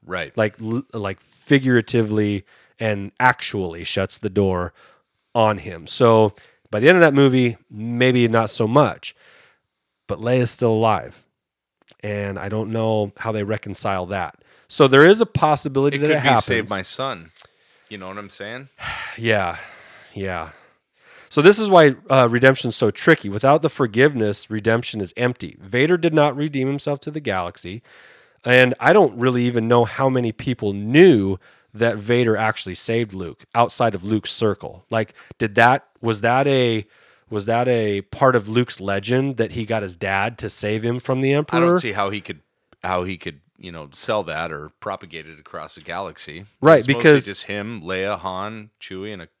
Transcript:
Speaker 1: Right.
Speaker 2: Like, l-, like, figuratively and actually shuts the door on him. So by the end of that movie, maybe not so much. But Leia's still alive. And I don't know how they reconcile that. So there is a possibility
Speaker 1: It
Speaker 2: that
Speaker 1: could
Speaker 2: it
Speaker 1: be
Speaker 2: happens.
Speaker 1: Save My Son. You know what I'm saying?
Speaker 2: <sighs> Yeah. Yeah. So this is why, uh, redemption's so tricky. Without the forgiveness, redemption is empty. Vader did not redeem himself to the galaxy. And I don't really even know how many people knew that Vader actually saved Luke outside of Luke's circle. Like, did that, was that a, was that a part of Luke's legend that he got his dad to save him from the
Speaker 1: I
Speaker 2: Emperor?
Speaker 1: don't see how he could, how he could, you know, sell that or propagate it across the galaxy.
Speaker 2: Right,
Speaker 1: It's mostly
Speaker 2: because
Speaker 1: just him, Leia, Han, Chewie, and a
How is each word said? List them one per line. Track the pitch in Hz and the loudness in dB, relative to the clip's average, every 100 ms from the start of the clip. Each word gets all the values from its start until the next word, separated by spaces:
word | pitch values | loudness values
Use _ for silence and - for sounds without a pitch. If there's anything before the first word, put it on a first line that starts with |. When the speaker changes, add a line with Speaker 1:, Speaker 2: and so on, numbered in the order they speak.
Speaker 1:
Right. | _ 90 76 - | _ -8 -8 -2
Speaker 2:
Like, | 110 - | -4 -4
l-, | 110 117 143 | -8 -8 -8
like, | 113 101 95 | -10 -10 -10
figuratively | _ - - 139 131 123 113 123 107 107 104 101 - _ _ _ | _ -20 2 2 4 2 2 -2 0 0 0 -2 -8 _ _ _
and | 113 101 98 _ | -6 -6 -8 _
actually | 127 123 - 107 92 82 | 2 2 -4 -6 -6 -8
shuts | 85 - 95 - | -6 -4 -4 -4
the | 107 | -4
door | 95 98 92 87 _ _ _ _ _ _ | 0 0 0 -6 _ _ _ _ _ _
on | 120 110 104 | 0 2 0
him. | 82 85 78 | -6 -16 -10
So | - 123 113 107 - _ _ _ | 2 4 6 4 0 _ _ _
by | 107 | 2
the | 131 | 4
end | 185 | 6
of | |
that | 165 | 6
movie, | 139 139 131 123 110 _ | 6 4 4 0 -2 _
maybe | 110 113 120 127 123 117 | -12 -8 0 2 2 2
not | 113 110 | 2 0
so | - 110 | -2 0
much. | 127 127 - - - _ _ _ _ _ _ _ _ _ | 2 2 0 -14 -20 _ _ _ _ _ _ _ _ _
But | 90 | -6
Leia's | 117 127 120 | -2 0 0
still | - 120 | 0 0
alive. | 110 113 101 62 - _ _ _ _ _ _ _ _ | 2 2 0 -4 -18 _ _ _ _ _ _ _ _
And | 104 101 101 95 | -8 -6 -6 -8
I | 101 | -6
don't | 110 107 | -6 -4
know | 113 110 110 104 - | -2 0 0 -2 -6
how | 113 | -6
they | 107 | -6
reconcile | 101 107 - 95 107 95 90 | -4 -6 -8 -8 -4 -4 -4
that. | 98 82 - _ _ _ | -8 -8 -12 _ _ _
So | - 139 | 2 6
there | 135 160 | 8 8
is | 214 | 6
a | 233 | 2
possibility | - 156 147 151 135 143 143 | 2 2 2 -2 0 0 0
Speaker 1:
It | |
Speaker 2:
that | 147 | 0
Speaker 1:
could | 156 | 0
Speaker 2:
it | |
Speaker 1:
be | 135 | 2
Speaker 2:
happens. | 120 | 2
Speaker 1:
Save | 104 120 107 | 2 -2 -4
My | 101 | -6
Son. | 92 - 135 107 82 - - _ _ _ _ | -6 -8 -8 -8 -16 -20 -20 _ _ _ _
You | 104 | -16
know | 92 | -14
what | 98 | -14
I'm | 101 | -16
saying? | - 101 120 139 | -14 -14 -14 -18
Speaker 2:
<sighs> | _ - - - - | _ -12 -12 -14 -8
Yeah. | 113 107 92 85 - - - - - | 0 0 0 -8 -16 -20 -20 -20 -20
Yeah. | - 95 87 80 - _ _ _ _ _ - _ | -12 -8 -8 -10 -16 _ _ _ _ _ -20 _
So | - | 4
this | 156 208 | 4 4
is | 214 | 4
why, | 185 151 131 - | 6 6 4 0
uh, | 135 120 | 2 4
redemption's | 117 131 131 123 - | 4 4 2 -2 -2
so | 113 | -2
tricky. | - - 160 101 | 0 2 2 2
Without | 101 135 151 | -2 2 2
the | 156 | 2
forgiveness, | - 127 104 139 139 107 101 - | -2 -4 2 2 2 -4 -4 -8
redemption | 110 107 113 120 110 | -6 0 -2 -2 -8
is | 92 - | -10 -4
empty. | 123 123 82 - | -4 -4 -12 -16
Vader | 95 120 147 180 | -8 -2 0 0
did | 165 | 0
not | 156 147 | 2 2
redeem | 135 151 143 131 | 0 -6 -4 -4
himself | 143 - 143 | -4 -6 -8
to | - | -8
the | 151 | -10
galaxy. | 139 95 87 - - 101 _ - - - _ _ | -6 -6 -6 -10 -14 -14 _ -20 -20 -20 _ _
And | - 127 127 127 | 2 6 6 4
I | 127 | 4
don't | 190 165 107 | 6 4 2
really | 123 123 | -2 0
even | 123 120 113 | 0 -2 2
know | 120 | 2
how | 117 - 135 | 2 0 -2
many | 131 120 | 0 -2
people | 110 - 123 104 | -4 -6 -4 -4
knew | 101 104 135 185 127 98 95 _ _ _ | -6 0 6 8 6 2 -4 _ _ _
that | 107 117 107 | -2 -2 -2
Vader | 104 120 120 107 | -2 0 2 0
actually | 110 110 - | 0 -4 -8
saved | 90 - 113 113 | -8 -4 -4 -4
Luke | 95 87 - _ | -8 -12 -14 _
outside | 117 117 - 120 | -2 -2 0 -2
of | 101 | -2
Luke's | 95 107 - | -4 -4 -4
circle. | - 113 98 - 92 _ | -4 -2 -4 -10 -18 _
Like, | 117 110 _ - - | -6 -6 _ -20 -6
did | 113 101 | -4 4
that, | 117 135 _ _ | 4 4 _ _
was | 117 107 | -4 -2
that | 113 127 143 | 0 0 2
a, | 135 123 110 101 _ _ _ _ | 2 0 -2 -6 _ _ _ _
was | 107 101 | -8 -2
that | 117 123 | -2 0
a | 120 107 101 | 0 0 -4
part | - - 135 | -6 0 2
of | 127 104 | 2 0
Luke's | 113 123 - | -2 -2 -4
legend | 95 98 101 127 135 123 | -6 -6 -2 -2 -2 -4
that | 113 | -6
he | 120 107 | -6 -6
got | 110 | -6
his | 101 87 | -6 -8
dad | 98 98 104 117 | -4 -2 -4 -6
to | 110 | -10
save | - 107 110 | -6 -4 -4
him | 113 123 | -4 -6
from | - 131 | -4 -2
the | 135 | 0
Speaker 1:
I | 143 | -2
Speaker 2:
Emperor? | 151 123 | -2 0
Speaker 1:
don't | 170 180 | 2 0
see | 127 | -2
how | 101 101 | -4 -4
he | 104 | -6
could, | - 78 _ _ _ _ | -12 -16 _ _ _ _
how | 90 92 | -6 -4
he | 90 90 | -4 -8
could, | - 71 _ _ | -12 -16 _ _
you | 92 | -18
know, | 85 76 | -18 -16
sell | - - 107 | -6 -4 -2
that | 85 78 82 | -4 -8 -8
or | 76 76 _ | -10 -14 _
propagate | - 95 90 82 78 | -12 -12 -14 -20 -20
it | 78 | -20
across | 76 87 78 - | -18 -16 -16 -18
the | |
galaxy. | 80 85 98 80 - 76 101 _ | -12 -10 -10 -12 -14 -14 -18 _
Speaker 2:
Right, | 147 156 | 6 6
Speaker 1:
It's | 120 | 6
mostly | 123 | 2
Speaker 2:
because | 120 147 123 | 6 6 4
Speaker 1:
just | 98 | -8
him, | - 104 104 117 | -8 -8 -8 -12
Leia, | 82 95 95 101 | -8 -6 -4 -6
Han, | 92 92 101 110 107 _ | -8 -8 -10 -12 -20 _
Chewie, | - 92 101 | -18 -14 -14
and | 101 | -14
a | 82 _ | -18 _